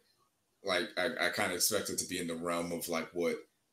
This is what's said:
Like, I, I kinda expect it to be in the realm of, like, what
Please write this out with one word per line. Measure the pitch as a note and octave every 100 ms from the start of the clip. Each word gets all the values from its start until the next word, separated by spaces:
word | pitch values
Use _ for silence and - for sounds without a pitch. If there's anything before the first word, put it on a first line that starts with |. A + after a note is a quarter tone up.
| _ _ _ _ _ _
Like, | G2 F2+ F2 -
I, | F2+ E2 F2
I |
kinda | G#2+ G2+
expect | F2+ - G#2 F2+
it | F2
to | E2
be | F2+
in | F2
the |
realm | E2 F2 F2 F2
of, | E2+ E2+
like, | E2 E2
what | F2 E2+ D#2 - _ _